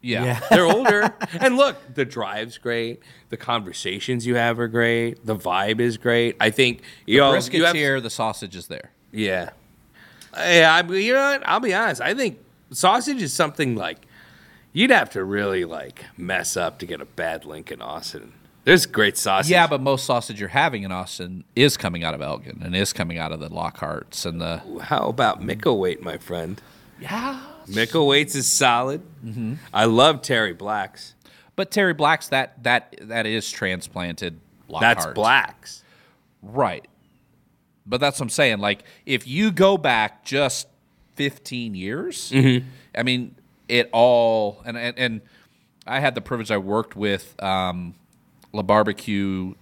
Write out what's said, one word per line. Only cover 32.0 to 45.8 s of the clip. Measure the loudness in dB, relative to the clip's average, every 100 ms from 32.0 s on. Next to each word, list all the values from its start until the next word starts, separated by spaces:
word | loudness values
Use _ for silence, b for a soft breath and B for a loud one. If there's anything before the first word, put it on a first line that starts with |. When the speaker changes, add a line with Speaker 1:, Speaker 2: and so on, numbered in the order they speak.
| 2 2 0
Speaker 1:
that, | -2 -2 -4
that, | 0 0 0 -20
that | -8 -4 -2
is | -4 -6
transplanted | -6 -4 -4 -8 -8 -6 -6 -10 -10 _ _ -12 2
Speaker 3:
That's | 4 4
Speaker 1:
Lockhart. | 0 0
Speaker 3:
Black's. | 4 4 2 -10 -20 -20 b b b b _ _
Speaker 1:
Right. | -8 -2 -2 -2 -14 _ _ _ _ _ _ _ _ _ -6
But | 0
that's | 0 -2
what | -6
I'm |
saying. | 2 2 2
Like, | -2 -2 -8 b -4
if | -4 -2
you | 0 0
go | 4 4 4
back | 2 2 0 -4 -4
just | 0 0 -2 -12 _ _ _ _ -6
fifteen | -6 -6 -12 -10 -8
years, | -8 -8 -6 -8 -10 0
Speaker 3:
Mm-hmm. | 4 6 4 -2 B B -4
Speaker 1:
I |
mean, | -2 -2 -4 -16 _ _ 0
it | 2 2
all, | 4 6 6 4 2 -2 -6 -12
and, | -8
and, | -8 -2
and | -4 -4 b b b b b _